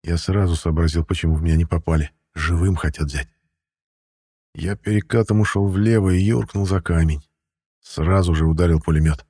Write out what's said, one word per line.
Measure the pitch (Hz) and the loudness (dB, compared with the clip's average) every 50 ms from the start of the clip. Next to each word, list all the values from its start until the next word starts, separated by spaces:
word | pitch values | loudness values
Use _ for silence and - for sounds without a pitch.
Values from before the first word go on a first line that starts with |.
| - | -4
Я | 85 85 | -4 -4
сразу | 80 - - 95 104 98 90 85 | -4 -2 -2 0 0 2 0 0
сообразил, | - - 85 80 82 85 80 78 85 80 | -2 -2 -2 0 0 0 0 0 -2 -2
почему | - 82 - - 80 80 | -2 -4 -2 0 0 0
в | 76 | 0
меня | 80 82 80 | 0 2 2
не | 80 82 | 2 0
попали. | - - 80 - - 80 78 76 - _ _ _ _ _ | 0 -2 -4 -2 0 0 0 -2 -4 _ _ _ _ _
Живым | 80 76 82 85 82 87 98 92 | -6 -4 -2 0 0 0 0 -2
хотят | 80 - 80 - - 76 | -2 -2 -4 -4 -4 -6
взять. | 71 69 71 65 _ _ _ _ _ _ _ _ _ _ _ _ _ _ _ _ _ _ _ _ _ _ _ _ _ _ | -6 -6 -8 -10 _ _ _ _ _ _ _ _ _ _ _ _ _ _ _ _ _ _ _ _ _ _ _ _ _ _
Я | 76 80 92 104 | -8 -6 -6 -6
перекатом | - _ 107 107 104 - _ - 117 110 - 107 107 | -6 _ 0 0 0 0 _ 0 0 2 2 2 2
ушёл | 104 - - 101 101 | 2 2 0 0 0
влево | 98 92 98 104 113 113 110 95 92 | 0 0 0 2 2 2 2 2 2
и | 92 90 | 2 2
юркнул | 98 104 117 120 110 - - 98 98 | 2 2 0 -2 -4 -4 -4 -4 -2
за | 92 98 92 | 0 -2 -2
камень. | - - 87 82 82 78 76 73 - _ _ _ _ _ _ _ _ _ _ _ | 0 0 2 2 2 2 0 -4 -8 _ _ _ _ _ _ _ _ _ _ _
Сразу | _ - - - 78 85 98 98 90 87 82 | _ -14 -8 -4 0 2 2 2 2 2 0
же | 78 82 | 2 2
ударил | 80 80 78 87 85 82 80 | 0 2 2 2 2 2 0
пулемёт. | - - 80 76 78 80 76 - - | 0 0 0 2 2 0 0 -2 -8